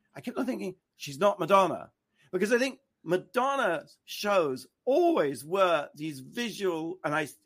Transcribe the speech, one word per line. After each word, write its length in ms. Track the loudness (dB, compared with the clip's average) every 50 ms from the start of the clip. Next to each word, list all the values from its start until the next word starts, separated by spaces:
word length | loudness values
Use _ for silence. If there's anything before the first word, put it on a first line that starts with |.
| _ _ _
I 60 | -14
kept 160 | -12 -8 -4 -4
on 80 | -4
thinking, 300 | -4 -4 -6 -6 -8 -10 _ _ _ _
"She's 240 | -16 -12 -12 -4 2
not 220 | 2 2 2 2
Madonna." 480 | 0 4 6 6 6 4 0 -4 -8 -14 _ _ _ _ _ _ _ _
Because 220 | -2 -2 0 2 2
I 40 | 2
think 220 | 2 0 -4 -8 _ _ _ _ -4
Madonna 800 | -2 -2 -2 -2 _ -2 -2 0 0 0 0 0 0 0 -2 -4 -10 -20 _ _
shows 640 | -16 -12 -6 -2 2 2 2 2 2 -2 -4 -8 _ _ _ -2
always 580 | 2 2 4 4 4 4 2 2 0 -2 -6 -8
were 460 | -4 2 2 4 4 4 2 0 -4 _
these 260 | -10 -10 -8 -8 -10
visual, 800 | -14 -12 -8 -6 -6 -6 -6 -4 -2 -2 -2 -2 -4 -6 -10 -6 -6
and 100 | -4 -2
I, 140 | -2 -4 -4 -8 _ _